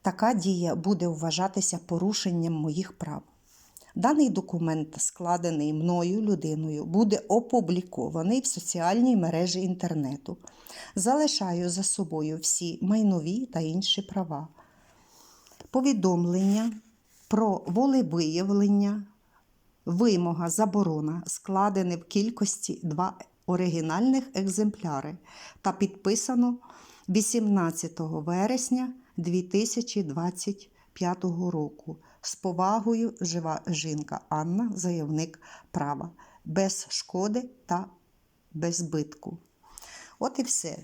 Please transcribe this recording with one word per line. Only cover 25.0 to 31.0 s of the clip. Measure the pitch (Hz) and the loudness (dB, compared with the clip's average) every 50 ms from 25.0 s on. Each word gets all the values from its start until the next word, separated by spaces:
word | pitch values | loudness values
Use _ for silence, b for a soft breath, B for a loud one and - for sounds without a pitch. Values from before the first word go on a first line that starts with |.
| 139 151 170 - B B B B B B B B | -6 -8 -12 -12 B B B B B B B B
та | - 202 | -4 -4
підписано | 185 - 202 190 - - - 190 220 226 - - 254 240 240 247 240 247 B B B B B B B B B - | 0 0 -2 -2 -2 -2 0 0 0 2 0 0 2 4 4 4 2 -2 B B B B B B B B B 2
вісімнадцятого | 185 214 208 - - 233 220 208 202 190 170 165 160 - - 165 170 - 165 156 160 156 | 2 2 2 2 0 2 4 4 4 4 4 2 0 -2 -6 -8 -6 -6 -6 -4 -4 -4
вересня | 147 170 175 185 196 220 254 247 - - 254 254 254 254 - B B B B | -2 0 2 2 2 2 2 0 0 0 0 0 0 -4 -8 B B B B
дві | - 165 175 175 185 | -4 -2 0 0 0
тисячі | 180 180 - 202 220 233 - 240 240 240 - 208 190 | 0 2 0 0 2 2 -2 -4 -4 -2 -2 -4 -2
двадцять | 151 135 165 170 180 180 180 - 202 196 196 - b b b b b b | -2 -2 -2 -2 -4 -4 -4 -6 -6 -6 -6 -12 b b b b b b
п'ятого | - | -2